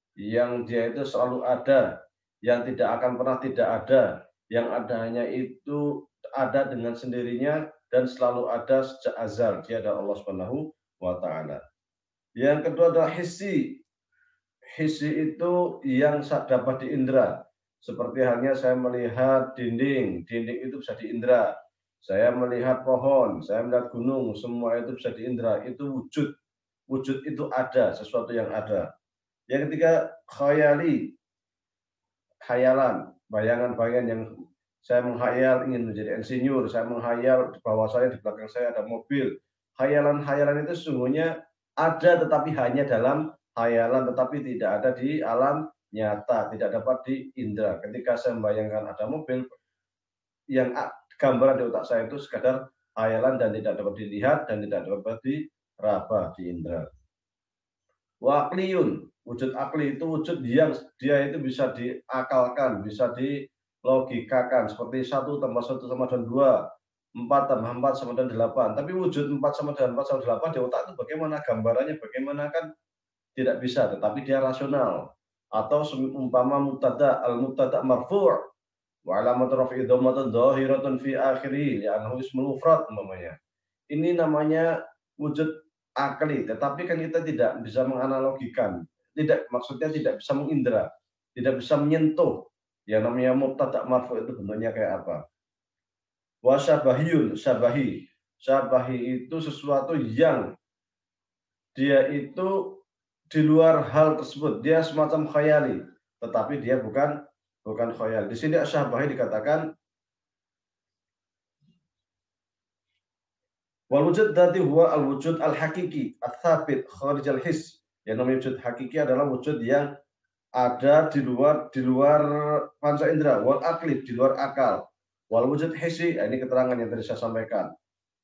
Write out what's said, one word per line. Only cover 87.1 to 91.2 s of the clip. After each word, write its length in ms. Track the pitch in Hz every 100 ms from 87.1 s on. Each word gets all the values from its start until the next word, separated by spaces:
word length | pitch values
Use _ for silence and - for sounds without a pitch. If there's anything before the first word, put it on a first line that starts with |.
| 165
tidak 400 | 156 - 117 -
bisa 240 | 110 117 127
menganalogikan, 960 | 127 135 135 135 135 127 - 104 87 82 _ _
tidak, 320 | - 156 - -
maksudnya 320 | 123 - 123 156
tidak 240 | 156 - -
bisa 160 | -
mengindra, 560 | 139 147 147 123 107 87 - _ _